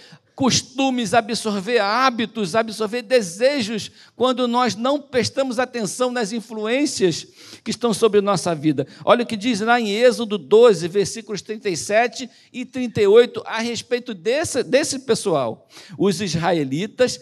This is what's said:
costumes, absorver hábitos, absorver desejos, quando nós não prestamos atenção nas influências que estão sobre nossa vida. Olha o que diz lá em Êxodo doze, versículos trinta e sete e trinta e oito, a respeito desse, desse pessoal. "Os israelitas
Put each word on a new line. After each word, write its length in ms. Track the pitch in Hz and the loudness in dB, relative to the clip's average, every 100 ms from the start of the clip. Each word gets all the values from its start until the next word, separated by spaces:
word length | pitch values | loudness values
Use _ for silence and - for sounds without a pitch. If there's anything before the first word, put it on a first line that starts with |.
| - - _ | -20 -20 _
costumes, 800 | - 262 - - 254 269 247 208 | -2 0 0 -2 -2 0 0 0
absorver 640 | 233 220 233 220 202 185 233 | 0 0 -4 -4 -4 0 0
hábitos, 760 | 196 233 269 233 220 233 185 | 2 2 2 0 -4 -4 -2
absorver 460 | 220 226 202 214 240 | 0 -2 -4 -4 -4
desejos, 920 | 214 254 185 180 262 285 208 220 - - - | 0 0 0 0 0 0 -4 -6 -8 -16 -12
quando 320 | - 247 247 247 | -2 0 2 0
nós 300 | 240 247 190 | 2 0 0
não 240 | 254 294 | -2 -2
prestamos 580 | 285 254 208 277 269 233 | -2 -2 -2 -2 -4 -2
atenção 540 | 254 240 202 - 247 | -4 -4 -6 -2 -2
nas 180 | 247 202 | -2 -4
influências 960 | 233 - 220 214 254 294 - 185 - - - - - | -6 -8 -8 -2 -2 -2 0 0 0 -8 -20 -20 -14
que 60 | - | -10
estão 240 | 214 240 | -4 -2
sobre 260 | 190 226 202 | 2 2 2
nossa 340 | 202 185 180 | 2 0 -2
vida. 320 | 160 147 135 - - | -2 0 0 -4 -2
Olha 200 | - 240 | 2 2
o 40 | 233 | 2
que 80 | |
diz 260 | 220 233 202 | -4 -2 -2
lá 200 | 220 240 | 2 0
em 120 | 214 | 0
Êxodo 440 | 208 247 208 226 208 | 2 4 2 -2 -4
doze, 520 | 135 214 240 170 170 | 4 6 8 6 0
versículos 520 | 196 180 226 214 196 | -2 -2 -6 -10 -10
trinta 300 | - 220 208 | -10 -8 -6
e 60 | 156 | -6
sete 520 | - 208 240 247 254 _ _ | 0 2 0 -2 -14 _ _
e 140 | 240 254 | -14 -10
trinta 340 | 262 247 233 | -6 -4 2
e 60 | 202 | 6
oito, 360 | 220 247 208 - | 6 6 0 -8
a 140 | 220 | -6
respeito 520 | 233 233 - 247 240 | -6 -6 -4 -6 -6
desse, 500 | 202 180 277 311 269 | -6 -2 0 0 -2
desse 360 | 160 269 311 262 | 2 2 2 -4
pessoal. 680 | - 214 202 156 117 - _ - - 156 | -2 -2 0 0 -2 -6 _ -20 -10 0
"Os 240 | 196 170 | 0 0
israelitas 1000 | 202 160 170 175 139 143 208 - 247 - | -2 -2 0 0 -2 -4 -4 0 0 -2